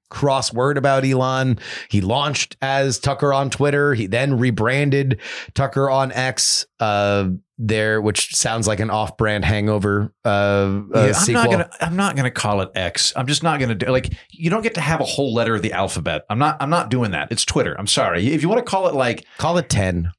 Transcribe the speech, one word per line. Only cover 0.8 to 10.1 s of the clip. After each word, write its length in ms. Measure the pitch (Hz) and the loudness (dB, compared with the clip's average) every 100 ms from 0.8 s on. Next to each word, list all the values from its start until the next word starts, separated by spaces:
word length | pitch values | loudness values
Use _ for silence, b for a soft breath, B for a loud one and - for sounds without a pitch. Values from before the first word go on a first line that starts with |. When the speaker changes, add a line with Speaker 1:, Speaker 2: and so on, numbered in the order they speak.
| 139 135 135 | 2 2 2
Speaker 1:
Elon. 540 | 131 127 131 131 113 B B B | 2 0 0 0 0 B B B
He 120 | 101 | 0
launched 560 | 95 131 147 127 - - | 2 0 0 -2 -6 -4
as 360 | 135 135 139 120 | -2 0 0 0
Tucker 340 | 143 139 143 | -2 0 0
on 160 | 139 139 | 2 0
Twitter. 440 | - 143 143 147 | 0 0 2 0
He 140 | 120 95 | 0 -2
then 300 | 117 139 123 | -2 0 2
rebranded 800 | 127 107 110 139 143 139 135 113 B B B | 2 2 0 2 2 2 0 -2 B B B
Tucker 360 | - 135 135 139 | -2 -2 0 2
on 220 | 135 135 | 2 0
X, 540 | 117 131 - - - - - | -2 -2 0 0 0 -4 -2
uh, 500 | 107 104 101 101 95 92 _ - | 0 2 2 2 0 -4 _ -6
there, 440 | 110 110 107 110 | -2 0 2 2
which 340 | 107 101 - - | 0 -2 -2 -2
sounds 320 | 120 113 107 | -2 0 0
like 140 | 101 | 0
an 80 | 110 | 0
off-brand 560 | 107 - - 107 104 80 | -2 -2 0 0 2 0
Hangover, 680 | 104 104 104 101 101 104 | 2 2 2 2 0 -2